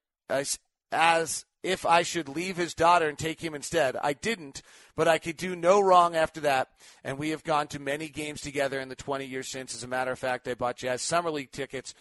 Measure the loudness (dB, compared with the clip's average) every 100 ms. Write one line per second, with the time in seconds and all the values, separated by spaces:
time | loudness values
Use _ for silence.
0 | _ _ -4 -4 -2 -6 _ _ -6 2
1 | 4 4 0 -6 -10 _ -4 -2 4 4
2 | 4 -4 -6 -6 -4 -4 -4 2 4 6
3 | 4 -2 -6 -4 -8 -8 -2 2 2 0
4 | -2 -2 -4 -4 -8 -16 -20 -20 -12 0
5 | 2 2 0 -6 -6 0 6 6 8 8
6 | 8 4 0 0 0 2 0 _ -20 -14
7 | -10 -6 -4 -4 -2 -2 -2 -6 -6 -6
8 | -6 -8 -8 -8 -6 -2 -2 -2 -8 -12
9 | -6 -6 -6 -8 -8 -10 -10 -12 -6 -4
10 | -2 -2 -4 -4 -4 -4 -4 -4 -4 -4
11 | -2 -2 0 -4 -8 -10 -8 -10 -12 -20